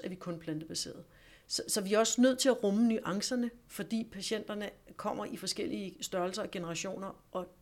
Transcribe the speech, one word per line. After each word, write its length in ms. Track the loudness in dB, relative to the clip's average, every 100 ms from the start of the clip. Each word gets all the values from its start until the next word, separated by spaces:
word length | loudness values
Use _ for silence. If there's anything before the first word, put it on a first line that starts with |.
at 60 | -6
vi 40 | -8
kun 180 | -8
er 40 | -6
plantebaseret. 640 | -4 -6 -4 -6 -6 -10 -16 -20 -20 -20 -4
Så, 160 | -2 0
så 120 | 0
vi 140 | 4
er 40 | 4
også 220 | 4 6
nødt 180 | 6 6
til 100 | 4
at 160 | 4
rumme 240 | 4 6 4
nuancerne, 640 | 4 0 -2 0 0 -2 -6 -14
fordi 380 | -8 -2 -2 -4
patienterne 580 | -6 -4 -4 -4 -6 -6 -10 -20 -6
kommer 280 | -4 -4
i 120 | -6 -6
forskellige 580 | -4 -4 -2 -4 -6 -8
størrelser 420 | -4 -2 -2 -2
og 80 | -4
generationer, 720 | -4 -4 -4 -4 -6 -8 -12 _
og 140 | -8 -8 -12